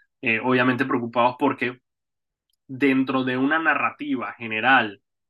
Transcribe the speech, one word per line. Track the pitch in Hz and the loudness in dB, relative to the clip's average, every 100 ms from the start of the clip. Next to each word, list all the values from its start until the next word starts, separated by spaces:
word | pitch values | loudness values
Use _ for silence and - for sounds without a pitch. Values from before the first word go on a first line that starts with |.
| _ _ | _ _
eh, | 123 113 | -2 -2
obviamente | 127 127 127 123 131 | 2 2 2 0 0
preocupados | 131 117 120 123 - | -2 -2 0 0 2
porque | 143 - 123 131 _ _ _ _ _ _ _ _ - | -2 0 -4 -6 _ _ _ _ _ _ _ _ -16
dentro | 131 139 135 135 131 | 0 2 2 2 -2
de | 127 127 | -2 0
una | 135 160 | 0 0
narrativa | 160 135 117 - 147 131 101 | 0 0 -2 -4 -6 -6 -6
general, | 101 113 110 120 131 110 101 _ _ | -10 -6 -2 2 2 2 -6 _ _